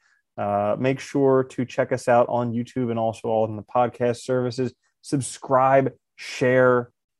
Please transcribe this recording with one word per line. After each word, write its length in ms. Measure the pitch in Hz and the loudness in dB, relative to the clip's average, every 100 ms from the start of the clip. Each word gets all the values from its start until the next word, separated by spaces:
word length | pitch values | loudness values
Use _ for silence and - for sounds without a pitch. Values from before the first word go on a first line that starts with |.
| _ _ _ - | _ _ _ -8
Uh, 380 | 104 101 104 110 | -4 -2 -2 -2
make 220 | 131 135 | -2 -2
sure 440 | - 143 135 131 | -4 0 2 2
to 200 | 131 - | 0 -6
check 260 | 123 - 127 | -6 -4 -2
us 160 | 127 - | -2 2
out 200 | 120 120 | 2 2
on 240 | 120 120 | 0 -4
YouTube 380 | 113 120 131 120 | -6 -6 -6 -4
and 80 | 117 | -2
also 300 | 113 110 117 | -4 -4 -4
all 180 | 113 110 | -2 -2
in 100 | 107 | -6
the 60 | |
podcast 560 | - 123 120 - 120 117 | -6 -2 -2 -2 -2 -2
services. 500 | - 127 123 120 123 - _ _ | -4 -2 -2 -4 -6 -8 _ _
Subscribe, 880 | - 147 123 - - 131 135 139 131 - _ - | -6 -6 -6 -10 0 2 4 4 2 -2 _ -20
share, 720 | - - 127 127 127 123 123 _ _ | -14 -2 2 6 6 4 0 _ _